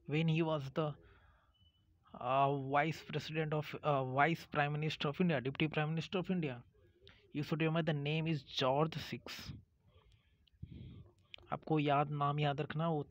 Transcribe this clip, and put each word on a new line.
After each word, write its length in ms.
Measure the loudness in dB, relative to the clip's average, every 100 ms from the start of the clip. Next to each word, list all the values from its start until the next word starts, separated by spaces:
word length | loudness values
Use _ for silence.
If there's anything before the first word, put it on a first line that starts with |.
| -4
when 220 | 0 2
he 140 | 2
was 200 | 2 0 -2
the, 200 | -2 -2 -4 -16 -20 -20 _ _ _ _ _ _ _ _ -8
uh, 360 | 0 4 4 2
vice 460 | 0 2 2 -2 -6
president 440 | -6 -4 -4 -2
of, 220 | -2 -4 -4
uh, 220 | 0 2
vice 420 | 2 4 4 4 -2
prime 200 | 0 2
minister 360 | 2 -2 -2 -2
of 120 | 2
India, 200 | 2 2
deputy 280 | 0 0 0
prime 220 | 2 0
minister 280 | 0 -2 -4
of 120 | 0
India. 320 | 0 0 -6 -12 _ -20 _ -20 -20 -8
You 100 | -6
should 180 | -2 2
remember 220 | 2 2
the 160 | 2 0
name 280 | 0 0 0
is 160 | 0
George 540 | -2 0 2 4 2 0 -6
six. 420 | -8 -8 -12 -12 -14 -16 _ _ -20 _ _ _ _ _ _ -14 -14 -16 -16 -20 _ _ -20 -8
आपको 240 | -8 -2 0
याद, 320 | 2 2 2
नाम 300 | 0 0 0
याद 200 | 0 0
रखना, 280 | -4 -2 -2
वो 160 | -2 0